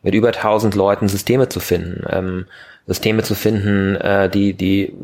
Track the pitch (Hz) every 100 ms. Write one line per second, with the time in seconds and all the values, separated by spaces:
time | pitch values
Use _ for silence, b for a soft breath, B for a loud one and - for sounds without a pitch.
0 | 101 98 117 110 107 107 107 98 98 101
1 | 104 98 - 123 131 - - 87 87 -
2 | - - 92 92 92 B B B - 92
3 | 110 110 - 101 107 107 101 101 98 98
4 | - 98 95 98 98 95 95 98 95 -